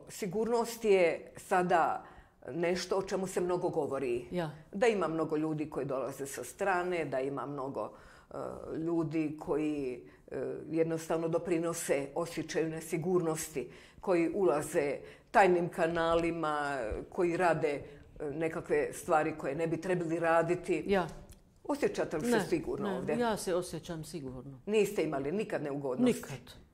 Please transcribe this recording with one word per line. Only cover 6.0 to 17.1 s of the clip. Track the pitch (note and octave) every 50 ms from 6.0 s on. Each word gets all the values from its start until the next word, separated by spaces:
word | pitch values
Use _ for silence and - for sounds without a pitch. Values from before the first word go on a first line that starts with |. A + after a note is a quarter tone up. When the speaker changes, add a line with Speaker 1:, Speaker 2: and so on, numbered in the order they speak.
| A#2+ B2+ C3+ - C3+
Speaker 1:
sa | - - - -
strane, | - - - G3 G3 F3+ F3+ F3+ F3+ F3+ E3+ D3+
da | C#3 C3+ C3
ima | C3+ C#3 C#3 C3+ A#2+
mnogo, | C#3+ D3 C#3 C3 C#3 A#2 A2 G#2+
e, | - - - - - - - - - - C#3 C3 B2 B2 B2 - - -
ljudi | D3+ D#3+ E3+ E3+ E3 D#3+ C#3+ D#3 D#3+ D#3 D3 D3+ -
koji, | - D3 C#3+ D3+ D3+ D3+ D3+ C#3+ C3+ B2+ B2 B2 - - - - _ -
e, | C3 C3+ B2+ C3 C3 - - -
jednostavno | D#3+ E3 D#3+ E3 E3 D#3 - - E3+ E3 E3 E3
doprinose | E3 E3 - F#3+ F3 D#3+ E3+ E3 E3+ - - - D3 C#3+ C#3 - -
osjećaju | E3+ E3+ E3 - E3 D3+ - - D#3+ D#3+ D#3+
nesigurnosti, | D#3+ D#3+ D#3+ - F#3 E3+ D3+ F#3 F3+ F3 E3 D#3+ D#3 D#3 - - - C3 A#2+ - - - - - - -
koji | - G3+ F3+ E3+ E3 D#3+
ulaze | E3 G3+ F#3+ E3+ C#3+ D3+ D3 - E3+ E3+ C#3+ C#3+ B2 - - - - - - _
tajnim | - A3+ G3 F3+ F3+ E3+ F3 D#3+
kanalima, | - F#3+ E3 E3 E3+ E3 E3 E3 E3 E3+ E3 E3 E3+ E3 D#3 D3+ D3+ D3 C#3+ C#3+ C#3+ C3 A2+ G#2+ E2+ - -
koji | -